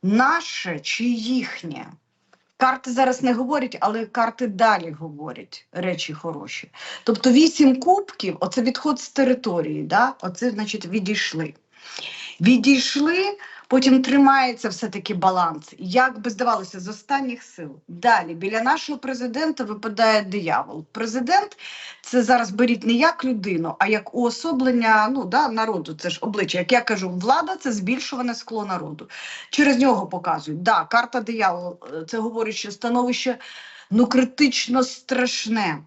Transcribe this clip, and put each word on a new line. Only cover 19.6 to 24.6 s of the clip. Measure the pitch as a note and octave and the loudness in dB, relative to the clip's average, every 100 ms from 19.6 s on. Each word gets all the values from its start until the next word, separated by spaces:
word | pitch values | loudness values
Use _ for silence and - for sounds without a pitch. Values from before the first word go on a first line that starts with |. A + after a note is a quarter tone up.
випадає | G#3+ G#3 A3 G#3 A3+ G#3+ | -6 -6 -6 2 4 4
диявол. | G3 G3+ E3 - - D3+ D#3 | 0 -4 -2 -2 -4 -12 -14
Президент — | - A3 A#3 A#3+ F#4 G4+ - - - - - | -8 -4 -4 2 2 0 -12 -18 -18 -18 -18
це | - B3 | 0 0
зараз | A3+ B3 A3 | 4 2 2
беріть | G3+ A#3+ A#3 G#3 | 0 2 2 0
не | |
як | A#3 D#4+ - | 2 2 0
людину, | C4 A3+ G3 E3+ E3 - | -4 -4 -2 -2 -4 -2
а | G3 | 0
як | G#3+ - | 0 -2
уособлення, | - A#3+ A#3+ E4 C#4 | -2 -2 -2 -4 0